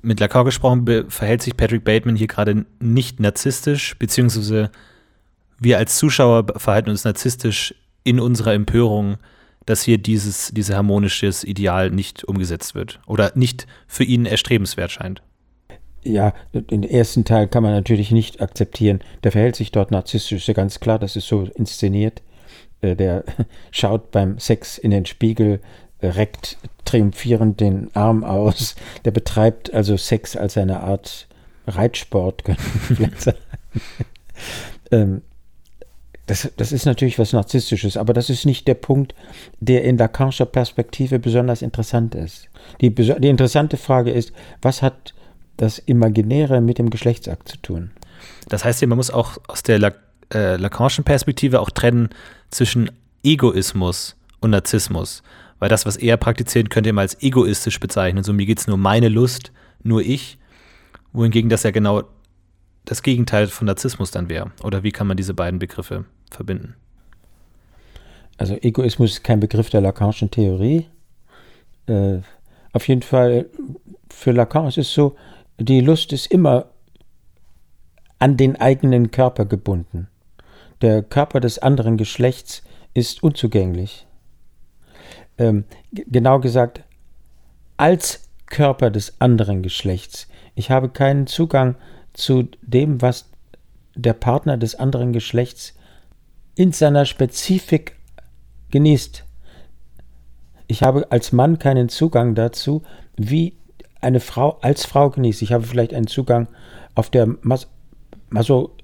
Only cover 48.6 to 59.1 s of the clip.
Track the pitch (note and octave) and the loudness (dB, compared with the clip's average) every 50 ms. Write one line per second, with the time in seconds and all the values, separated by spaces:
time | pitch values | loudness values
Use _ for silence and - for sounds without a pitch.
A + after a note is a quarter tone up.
48.6 | - B2 A#2+ - - B2 A#2+ B2 B2+ - - A#2+ A2+ - - - - - - - | -2 -2 0 0 2 2 2 0 0 0 0 -2 -2 -2 -4 -14 -18 -14 -14 -10
49.6 | - - A2+ G#2 G#2 G2+ - - _ _ _ _ _ _ - A2 G#2 F#2 F#2 F2 | 0 0 2 4 4 2 0 -4 _ _ _ _ _ _ -4 -2 0 0 0 -2
50.6 | F#2 G2+ - - A#2+ C#3 - - D3 - C#3+ B2+ - - C3 - - C#3 B2+ B2 | -2 -6 -2 0 0 0 0 0 0 2 2 2 2 -2 -2 0 0 2 2 2
51.6 | A2 - - - - A#2+ A#2+ A#2+ A#2 A2 - - - - - - _ _ - - | 2 0 -4 0 2 2 4 4 2 0 -2 -10 -20 -20 -20 -20 _ _ -2 -2
52.6 | B2+ A2 - A#2+ A2+ G2 - _ _ _ _ _ _ D3 D#3 C#3+ C3+ A#2+ F#2+ F#2+ | 0 0 2 0 -2 -2 -4 _ _ _ _ _ _ 2 4 4 4 2 2 2
53.6 | F#2 - - G2 F#2 F2+ F2 - - - - _ _ _ _ _ - A2+ G#2+ G2 | -2 -2 -2 -2 -2 -2 -2 -4 -8 -12 -14 _ _ _ _ _ 0 2 2 2
54.6 | F#2 - - G#2+ - - F#2+ E2 D2 - - - _ - - - - - _ _ | 2 0 -2 -2 -2 -2 -4 -6 -6 -8 -12 -16 _ -20 -20 -20 -20 -20 _ _
55.6 | - G2+ A2+ G#2 - G#2+ G2+ - - A#2 A#2 A#2+ - - A2+ - B2 - - A#2+ | 0 2 2 2 0 -4 -6 -2 2 2 2 2 2 -2 -2 -2 -4 -2 0 0
56.6 | A2+ G#2+ - A#2 G#2+ A2 G#2+ G2+ G2 F#2 - - - C#3 B2+ B2+ A#2+ A2 G2+ - | 0 2 0 0 0 2 2 0 0 -2 -4 -2 -2 2 2 4 2 2 0 -2
57.6 | - A2+ - - - F#2+ - G#2 F#2+ F#2 F2+ G2 F#2 G2+ G#2 G2+ G2 G2 A2+ - | -4 -6 -6 -6 -8 -6 -2 -2 -2 0 0 -2 -2 0 0 0 2 0 0 -2
58.6 | - - G#2 F#2+ G2 G2 G#2 A2+ A#2+ A2+ | 0 -2 -2 0 2 2 4 4 4 4